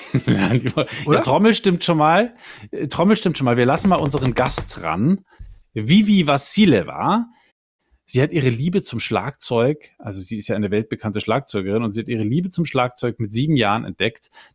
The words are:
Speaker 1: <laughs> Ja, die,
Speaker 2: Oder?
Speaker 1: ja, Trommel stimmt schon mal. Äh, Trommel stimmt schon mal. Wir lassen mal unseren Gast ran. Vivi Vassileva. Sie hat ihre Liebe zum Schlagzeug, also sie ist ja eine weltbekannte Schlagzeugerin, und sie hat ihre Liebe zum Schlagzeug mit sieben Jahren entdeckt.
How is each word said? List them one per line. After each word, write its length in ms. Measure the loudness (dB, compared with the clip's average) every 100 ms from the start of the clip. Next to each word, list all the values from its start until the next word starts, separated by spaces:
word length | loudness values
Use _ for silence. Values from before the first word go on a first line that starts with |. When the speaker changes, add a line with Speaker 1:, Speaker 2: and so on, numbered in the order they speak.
| -6
Speaker 1:
<laughs> 140 | -4 0
Ja, 220 | 0 2
die, 180 | 0 0 -2 -4 -4 0
Speaker 2:
Oder? 120 | 0
Speaker 1:
ja, 20 |
Trommel 320 | 2 4 4
stimmt 300 | 2 0 0
schon 140 | 0 2
mal. 360 | 4 4 2 -4 -20 -20 -12
Äh, 180 | -8 -6
Trommel 280 | 0 2 2
stimmt 220 | 0 0
schon 60 |
mal. 120 | 2 4
Wir 100 | 4
lassen 220 | 2 2
mal 80 | 2
unseren 340 | 0 0 0
Gast 480 | 0 0 0 -4 -8
ran. 420 | -4 0 0 0 _ -20 -20 -20 _
Vivi 520 | -6 2 4 6 4 4
Vassileva. 1000 | 0 2 4 4 4 0 -4 -2 -2 -4 _ _ _ _ _ _ _
Sie 160 | -4 0
hat 120 | 0
ihre 160 | 0 0
Liebe 340 | 0 0 -2
zum 160 | -2 -6
Schlagzeug, 960 | -2 -2 -4 -8 -2 0 0 -2 -10 _
also 220 | -12 -12
sie 160 | -10 -6
ist 100 | -4
ja 80 | -2
eine 160 | -2
weltbekannte 480 | -2 -4 -6 -6 -4
Schlagzeugerin, 640 | -2 -2 -2 -6 -2 -2
und 80 | -2
sie 80 | -6
hat 80 | -6
ihre 160 | -4
Liebe 260 | -2 -2 -2
zum 140 | -4
Schlagzeug 560 | -2 0 -2 -2 -6 -4
mit 120 | -4
sieben 240 | -2 0 2
Jahren 280 | 2 0
entdeckt. 460 | -4 -4 -4 -4 -20 -20 -20